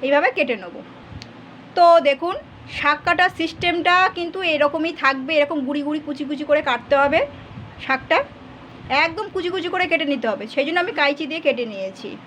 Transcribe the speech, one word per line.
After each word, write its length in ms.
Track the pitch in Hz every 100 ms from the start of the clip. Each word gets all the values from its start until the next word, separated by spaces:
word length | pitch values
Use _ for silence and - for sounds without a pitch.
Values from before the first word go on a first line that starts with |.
| 262
এইভাবে 240 | 285 349 -
কেটে 180 | 247 220
নেব। 120 | 185 170 190 - - - - - - - - -
তো 240 | 349 339 285
দেখুন, 260 | 277 339 453 - - - -
শাক 220 | 285 294 349
কাটার 260 | 339 359 -
সিস্টেমটা 720 | 320 - 349 349 330 359 370 -
কিন্তু 260 | 339 381
এরকমই 520 | 370 302 294 311 320 320
থাকবে, 300 | 277 269 262 320
এরকম 180 | 285 320 254
গুড়ি 140 | 294 285
গুড়ি 120 | 302 294
কুচি 180 | 285 285
কুচি 140 | 294
করে 180 | 302 294
কাটতে 340 | 302 240 233 277
হবে 260 | 277 311 571 - - - - - -
শাকটা, 380 | 262 - 320 571 - - - - - -
একদম 360 | 269 330 330 427
কুচি 160 | 381 349
কুচি 200 | 370 349
করে 140 | 370 359
কেটে 180 | 330 311
নিতে 220 | 277 226
হবে। 160 | 202 214
সেই 180 | - 285
জন্য 140 | 349
আমি 120 | 359
কাঁচি 340 | 311 285 285 311
দিয়ে 160 | 320 311
কেটে 200 | 247 240
নিয়েছি। 520 | 202 190 190 214 175